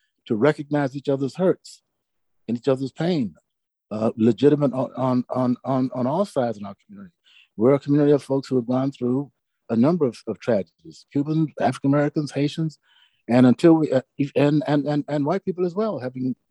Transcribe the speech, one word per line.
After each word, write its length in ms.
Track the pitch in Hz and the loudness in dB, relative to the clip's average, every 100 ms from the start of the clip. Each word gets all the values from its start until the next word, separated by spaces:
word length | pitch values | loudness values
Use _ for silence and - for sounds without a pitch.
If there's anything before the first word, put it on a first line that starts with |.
| _ _ - | _ _ -6
to 80 | 110 | 2
recognize 600 | 135 151 143 147 139 139 | 2 0 -2 -2 -2 -4
each 140 | 143 | -4
other's 260 | 135 139 - | -2 -4 0
hurts 460 | 185 - - - _ _ _ _ _ _ - | 0 0 -6 -20 _ _ _ _ _ _ -8
and 100 | 120 | -4
each 100 | - | -2
other's 240 | 131 135 | -2 -4
pain, 420 | - 165 170 104 - _ _ _ _ _ | -4 -2 -2 -4 -8 _ _ _ _ _
uh, 220 | 107 113 - | -4 -4 2
legitimate 560 | 110 107 143 147 143 | 2 4 4 4 0
on, 200 | 131 123 - | -2 -6 -4
on, 300 | 127 123 - | -2 0 -2
on, 260 | 123 123 123 127 | -2 -2 -2 -4
on, 240 | 131 131 127 | -2 -2 -4
on 100 | 123 | -2
all 200 | 160 208 | -2 -2
sides 340 | 139 120 104 | -2 -4 -6
in 60 | 98 | -12
our 100 | 101 _ | -16 _
community. 260 | 101 95 _ _ _ _ - | -20 -20 _ _ _ _ 0
We're 160 | 120 | 2
a 60 | 139 | 2
community 320 | 143 143 147 | 2 2 4
of 100 | 143 | 2
folks 260 | - 135 - | 0 -4 0
who 80 | 127 | -2
have 100 | 117 | 0
gone 240 | 127 135 | -2 -2
through 400 | - 123 131 143 _ _ _ - | -4 -2 -2 -4 _ _ _ -4
a 40 | 113 | 2
number 300 | 135 175 135 | 2 2 -2
of, 140 | - - | -4 -10
of 120 | 101 | -6
tragedies, 680 | - 107 90 _ 82 78 _ | -2 -2 -4 _ -20 -20 _
Cubans, 380 | 139 143 156 156 - | -4 -2 -2 -2 -2
African 300 | 104 135 139 | -4 -2 0
Americans, 420 | 147 147 160 143 | 0 0 -2 -6
Haitians, 440 | 139 147 - 160 - _ _ _ _ - | -4 -4 -4 -6 -8 _ _ _ _ 0
and 200 | 123 127 | 4 4
until 260 | 120 170 | 6 6
we, 180 | 160 151 | 6 4
uh, 100 | 131 - - 143 - | 0 -2 -6 -4 2
and, 260 | 147 151 143 | 2 2 0
and, 180 | 147 139 | -2 0
and, 200 | 147 143 | -4 -2
and 180 | 147 143 | -4 -2
white 180 | 196 | -2
people 220 | - 185 180 | -4 -4 -4
as 80 | |
well, 240 | 175 220 151 | -2 -4 -6
having 380 | 127 127 127 - _ | -8 -6 -6 -6 _